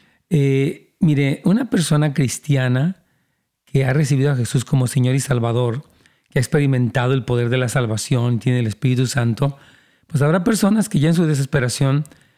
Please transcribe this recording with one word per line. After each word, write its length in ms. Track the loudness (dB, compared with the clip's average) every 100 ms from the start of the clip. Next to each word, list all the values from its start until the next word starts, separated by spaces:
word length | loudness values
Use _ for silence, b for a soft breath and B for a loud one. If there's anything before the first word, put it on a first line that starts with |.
| b b _
Eh, 640 | 0 2 2 -2 -6 _ _
mire, 440 | 2 2 0 0 0
una 240 | 0 0
persona 440 | -2 0 0 0
cristiana 880 | 0 -2 -4 -2 0 2 0 -2 -4 _ _ _ _ _ _ _
que 200 | -2 0
ha 80 |
recibido 380 | 0 0 0 0
a 40 | 0
Jesús 300 | -2 -4 0
como 220 | 0 0
Señor 260 | 0 0
y 60 | 0
Salvador, 640 | 0 -2 0 0 -2 -4 -10 b b b b
que 100 | -4
ha 20 |
experimentado 720 | 0 0 2 2 0 0 0
el 120 | -2 -2
poder 240 | -2 0
de 80 | -2
la 120 | -2
salvación, 720 | -2 -2 -4 -2 0 0 0
tiene 200 | 0 0
el 60 | -2
Espíritu 400 | -2 -2 0 0
Santo, 520 | 0 -2 0 -4 b b b b b _
pues 160 | 0
habrá 200 | 2 2
personas 460 | 0 0 2 2 0
que 100 | 0
ya 100 | 2
en 40 |
su 120 | 2 2
desesperación, 800 | 0 -2 -2 -2 0 0 0 -4 b b